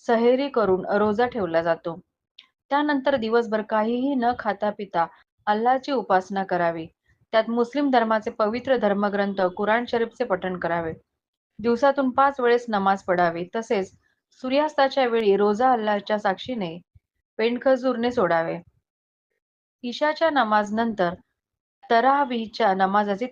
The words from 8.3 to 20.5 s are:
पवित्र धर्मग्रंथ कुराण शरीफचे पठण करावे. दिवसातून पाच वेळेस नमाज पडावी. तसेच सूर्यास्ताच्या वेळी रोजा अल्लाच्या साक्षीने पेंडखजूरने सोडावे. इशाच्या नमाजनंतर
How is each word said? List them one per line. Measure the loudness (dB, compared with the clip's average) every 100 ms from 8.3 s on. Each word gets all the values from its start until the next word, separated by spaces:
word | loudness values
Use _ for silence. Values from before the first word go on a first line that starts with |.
पवित्र | -2 -2 -2 -2 0
धर्मग्रंथ | 2 0 0 0 -2 0 -2 0
कुराण | 0 0 0
शरीफचे | -2 -4 -4
पठण | -4 -2 -4 -4
करावे. | -4 -4 -6 -10 _ _ _ _ _ -6
दिवसातून | -2 2 2 2 0
पाच | 2 2 2
वेळेस | 2 2 0
नमाज | 0 2 0
पडावी. | 0 2 0 -2 -8 -8
तसेच | -4 -4 -4 _ _ _ _ _
सूर्यास्ताच्या | -2 0 0 2 0 2 0
वेळी | 2 2 4
रोजा | 2 2 2
अल्लाच्या | 2 0 -2 -2 -2
साक्षीने | -2 -4 -6 -8 -8 -10 -18 _ _ _ _ -4
पेंडखजूरने | -2 0 2 2 0 -2 -2
सोडावे. | 0 2 2 -2 -6 -12 _ _ _ _ _ _ _ _ _ _ _
इशाच्या | -12 -2 -2 2 0
नमाजनंतर | 2 2